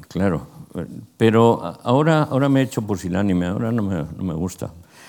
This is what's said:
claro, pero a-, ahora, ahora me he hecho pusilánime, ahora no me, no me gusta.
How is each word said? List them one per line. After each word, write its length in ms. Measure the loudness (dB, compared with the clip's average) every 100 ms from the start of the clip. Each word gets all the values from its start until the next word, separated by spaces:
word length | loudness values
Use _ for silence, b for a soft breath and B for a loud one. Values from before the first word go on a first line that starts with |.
| -10
claro, 380 | -2 0 -2 -6 -18 -14 -12 -10 -14 -12 2
pero 480 | 4 6 6 4
a-, 160 | -4 -8
ahora, 400 | 0 2 4 2
ahora 240 | 2 0 2
me 120 | 2
he 40 |
hecho 180 | 2 -2
pusilánime, 640 | -4 -4 -2 -2 0 0 0
ahora 260 | -2 -2
no 100 | -2
me, 140 | -2 -4 -6 -6
no 60 |
me 120 | -6
gusta. 360 | -4 -6 -8 -12 -14 -20 B